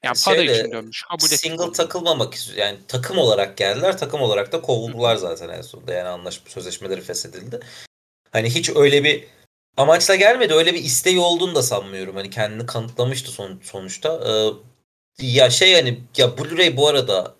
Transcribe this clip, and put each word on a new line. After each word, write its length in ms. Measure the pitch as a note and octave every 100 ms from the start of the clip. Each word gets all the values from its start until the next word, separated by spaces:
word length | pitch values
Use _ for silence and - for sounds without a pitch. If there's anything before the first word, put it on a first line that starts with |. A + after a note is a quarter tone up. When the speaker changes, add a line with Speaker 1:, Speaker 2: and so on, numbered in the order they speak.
Speaker 1:
Yani 120 | C3 B2
para 120 | - E3+
Speaker 2:
Şeyde, 240 | E3 A#2
Speaker 1:
için 120 | A2+
dönmüş. 300 | A#2 A2 -
Kabul 240 | - F3 -
ettik 120 | D3
Speaker 2:
single 240 | D#3+ E3
Speaker 1:
onu. 100 | F3
Speaker 2:
takılmamak 640 | E3+ E3 F3+ E3+ D3+ A2
için, 220 | - - G#2
yani 220 | G2+ G2+ -
takım 300 | B2+ B2+ F#3
olarak 380 | C3 G#2 G2 -
geldiler, 420 | G2 A2 F3+ F#3
takım 220 | D3+ D3+
olarak 320 | B2 G#2 G2+
da 80 | E3
kovuldular 520 | D#3+ A#2+ A2+ A2+ A#2
Speaker 1:
Hı 40 | A2
hı. 40 |
Speaker 2:
zaten 280 | F2+ E2 E2+
en 140 | E2+
sonunda. 300 | F2+ E2 E2+
Yani 160 | F2+ F2+
anlaşma, 420 | F2+ F2+ - -
sözleşmeleri 500 | - F2+ F2 G2 F#2+
feshedildi. 600 | F#2 F2+ - F#2 G#2+ A#2+ - - - _ _ _ _
Hani 180 | A2+ A2+
hiç 200 | C#3 D#3+ D3
öyle 280 | C#3+ C#3+
bir 200 | C#3+ C#3+ - _ _ _ _ -
amaçla 380 | C#3 E3 -
gelmedi, 400 | G3 G3+ B3+ A3
öyle 200 | D#3 E3
bir 100 | E3+
isteği 340 | - - F#3 F#3
olduğunu 360 | F3 E3+ F#3
da 80 | D#3
sanmıyorum. 540 | B2+ G#2 G2 F#2+ F#2+ F#2+
Hani 140 | G2
kendini 360 | A2+ G#2+ G#2+ A#2
kanıtlamıştı 640 | A#2+ A2+ B2 B2 C3 -
son-, 300 | - G2 F#2+
sonuçta. 580 | - G2 F#2+ - D3+ D#3+ A2
Ee, 220 | G#2+ G#2+ G#2 - _ _ _ _ _ B2+
ya 240 | B2 B2+
şey 240 | B2 F#3
hani, 260 | F3+ C3 A2 - -
ya 100 | A#2+
Blu-ray 500 | - D#3 E3 F3 A#2+
bu 120 | D3
arada 460 | C#3+ G#2+ F#2+ -